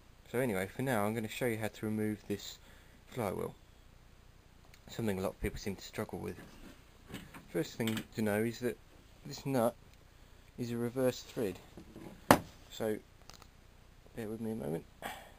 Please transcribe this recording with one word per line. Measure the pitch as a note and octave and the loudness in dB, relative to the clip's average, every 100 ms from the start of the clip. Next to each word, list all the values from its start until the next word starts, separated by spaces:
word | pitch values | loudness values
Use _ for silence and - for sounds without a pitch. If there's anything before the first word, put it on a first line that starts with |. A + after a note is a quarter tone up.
| - - - | -20 -20 -4
So | A#2 | 0
anyway, | C3 F#2 G2 | 2 2 0
for | - | 0
now | C3 A2+ | 2 4
I'm | G#2 | 4
gonna | A#2 A2 | 2 -2
show | - B2+ | 0 0
you | A2 | 2
how | G#2+ | -2
to | - A2 | -2 0
remove | G#2+ G#2+ G#2+ - | 2 2 0 -2
this | G2+ - - - - - - - | -4 -4 -12 -16 -20 -20 -20 -10
flywheel, | B2+ G2+ F2 E2+ - - - - - - - - - - - - - - | -2 0 0 -2 -6 -18 -20 -20 -20 -20 -20 -20 -20 -20 -20 -20 -20 -12
something | - A2+ F#2 | -2 2 2
a | |
lot | F#2+ | 2
of | - | 0
people | G#2 - | -2 -2
seem | G#2 F#2 | -4 -4
to | |
struggle | - - G#2+ F#2 | -6 -6 -4 -4
with. | F#2+ F2+ - - - - - - - - - - - | -6 -6 -10 -16 -16 -18 -20 -20 -14 -14 -12 -16 -4
First | E3+ D#3+ - | -2 -2 0
thing | A2+ A2 - - | 2 2 -2 0
to | |
know | G#2+ G#2 | 4 6
is | A#2 A2+ | 4 2
that | B2 - - - - - | 0 -2 -8 -20 -20 -16
this | C#3+ C#3 C#3 | -12 -6 2
nut | C3 A2+ - - - - - - - - - | 6 6 4 -8 -20 -20 -20 -20 -20 -14 -6
is | A#2+ | -4
a | A#2 | 0
reverse | A#2+ B2+ B2+ - | 0 4 4 4
thread, | - - G#2 F#2 - - - - - - - - - - - | -2 0 0 0 -8 -16 -16 -14 -14 2 6 6 4 -14 -12
so | - A2 G#2 - - - - - - - - - - - - | -4 -2 -2 -6 -20 -20 -18 -20 -20 -20 -20 -20 -20 -14 -6
bear | G#2+ | -4
with | A2+ | -2
me | A2+ | -2
a | A2+ | -2
moment. | C#3+ E3 - - - - - | -2 -2 -4 -10 -10 -8 -14